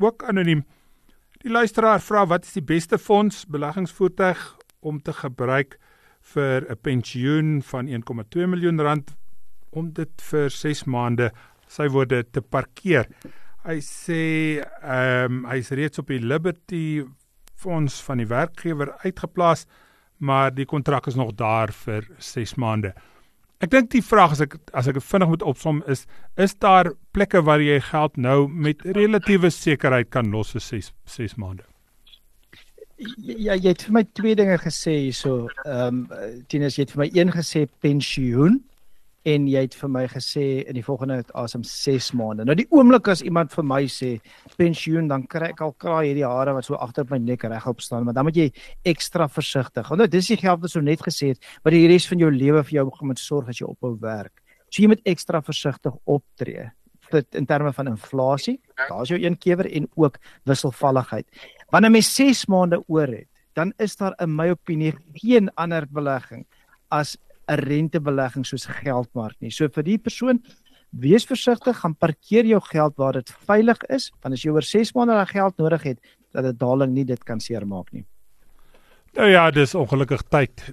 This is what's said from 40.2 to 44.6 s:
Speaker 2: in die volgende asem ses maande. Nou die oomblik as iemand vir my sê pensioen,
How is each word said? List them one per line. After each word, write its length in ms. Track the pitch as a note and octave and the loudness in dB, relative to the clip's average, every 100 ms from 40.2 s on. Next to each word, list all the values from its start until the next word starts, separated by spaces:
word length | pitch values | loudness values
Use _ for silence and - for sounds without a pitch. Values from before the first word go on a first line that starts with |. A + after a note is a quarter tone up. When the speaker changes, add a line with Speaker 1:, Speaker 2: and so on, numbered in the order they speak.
| - D3+ C#3 C3+ C#3 | -6 -4 -2 -2 -6
Speaker 2:
in 80 | B2 | -8
die 80 | |
volgende 380 | A2+ B2 C3+ B2+ - - | -6 -6 -4 -6 -6 -10
asem 240 | A#2 A#2 A2 | -8 -8 -10
ses 420 | - C#3+ C3 - B2 | -6 0 0 -2 -4
maande. 260 | A2 G#2+ A#2 | -4 -2 0
Nou 80 | E3 | 0
die 80 | C4+ | 4
oomblik 340 | D4+ B3 B3+ G#3 | 8 8 8 4
as 120 | F3 | 0
iemand 300 | - E3+ D#3 - | 0 0 0 -2
vir 100 | C#3+ | -2
my 140 | C3+ C3+ | -2 -2
sê 260 | - B2+ A2+ - - - | -4 -6 -8 -12 -20 -8
pensioen, 480 | - | 0